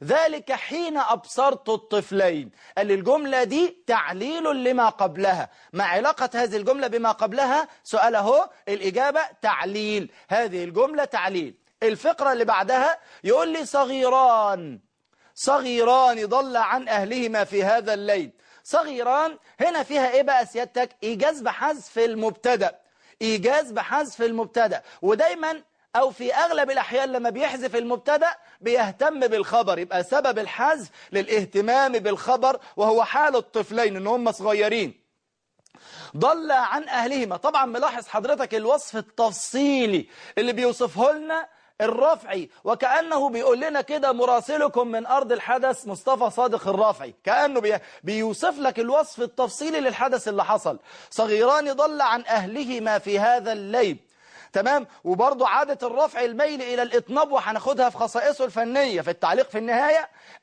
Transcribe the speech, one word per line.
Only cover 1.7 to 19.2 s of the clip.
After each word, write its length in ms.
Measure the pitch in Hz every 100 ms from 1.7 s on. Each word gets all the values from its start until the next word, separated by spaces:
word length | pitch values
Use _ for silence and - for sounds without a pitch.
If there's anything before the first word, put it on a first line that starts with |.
| 220 - 208 196 196 190 156 123 _ - -
قال 140 | 208
الجملة 520 | 196 190 302 277 262
دي 400 | 233 285 349 349 -
تعليل 760 | 226 151 185 247 330 320 269
لما 260 | 247 247 226
قبلها. 600 | - 190 160 196 180 127 _ -
ما 100 | 170
علاقة 460 | 196 180 - - 247 233
هذه 220 | 240 208
الجملة 300 | 202 269 254
بما 240 | 233 226
قبلها؟ 560 | 214 214 240 269 285 311 -
سؤال 320 | - 220 226 220
أهو، 340 | 202 277 370 - -
الإجابة 540 | 202 190 190 277 294 302 -
تعليل، 680 | 214 165 175 208 214 208 165 - -
هذه 340 | 208 226 180
الجملة 420 | 175 170 269 302 277
تعليل. 500 | 220 185 185 143 - _ -
الفقرة 480 | 220 214 302 330 277
اللي 140 | 247 226
بعدها 520 | 202 196 254 285 330 - -
يقول 240 | 190 285 330
لي: 180 | 320 277
"صغيران، 1120 | 277 262 269 254 262 262 226 208 190 160 110 _ _ _ _ _ -
صغيران 920 | - 277 254 240 226 262 254 233 208
ضل 320 | 247 269 240
عن 300 | 214 247 247
أهلهما 560 | 214 196 254 233 220
في 200 | 196 202
هذا 300 | 196 226 208
الليل". 380 | 208 208 202 151 _ _ _
صغيران 760 | - 311 302 254 240 277